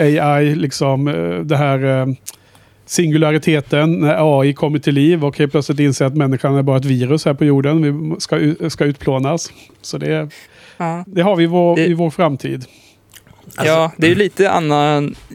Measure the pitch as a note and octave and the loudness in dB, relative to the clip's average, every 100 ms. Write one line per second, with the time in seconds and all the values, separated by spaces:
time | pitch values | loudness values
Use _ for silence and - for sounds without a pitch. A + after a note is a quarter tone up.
0 | D3+ D3+ D3 C#3+ D3 D3+ D#3+ - C#3 C3+ | 0 2 2 2 0 0 -4 -2 -2 0
1 | C#3+ D#3+ E3+ F3 D#3+ C#3+ D3 C3+ C3+ C3 | -2 -2 -4 -4 -2 -2 0 0 0 -2
2 | C3 C3 - - _ _ _ _ - - | -2 -6 -10 -20 _ _ _ _ -10 -2
3 | E3+ D#3 D#3 D3+ D3 D#3 C3+ D3 D#3 E3 | 0 2 2 2 2 0 0 0 0 0
4 | D3+ D#3 D#3 C#3+ C#3 C#3 D#3 D3+ C#3 C#3 | 0 2 2 2 2 0 -2 -2 0 2
5 | D3 F3 C#3+ C#3 D3 D3+ C#3 C#3+ C#3+ C3+ | 2 2 0 -2 -2 0 -2 0 0 2
6 | C#3 D3 C#3 C3+ C#3+ C#3 C3+ C3 C3+ B2+ | 0 0 0 0 0 0 2 0 0 0
7 | B2 D#3 D#3+ C#3 D3+ C#3 C#3 D#3+ D3 D3 | 0 0 0 0 2 2 2 0 0 -2
8 | D#3+ E3 - D#3 D#3 E3 E3+ - D3 C#3+ | -6 -6 -4 0 0 -2 -4 -2 -2 -2
9 | - C3+ C3+ E3 - - - _ - D3 | -2 -2 -2 -4 -6 -16 -20 _ -14 -8
10 | D3 D#3 D3+ - - - - - E3+ E3+ | -4 -4 -6 -14 -20 -20 -20 -10 -8 -8
11 | F3+ F#3 F3+ F#3 E3+ F3 F3 E3 E3 E3 | -6 0 2 2 2 2 2 2 2 0
12 | E3+ D3 E3+ C#3 C#3 C3+ B2+ - _ _ | -2 0 0 0 -6 -10 -12 -20 _ _
13 | _ - - - - - E3+ D#3+ D#3+ - | _ -20 -20 -20 -18 -4 0 2 0 0
14 | D#3+ F3+ G3+ - F#3 F#3+ D#3+ D3 D3 D3 | 2 2 0 2 2 2 0 2 2 0
15 | C#3+ - - | -2 -6 -18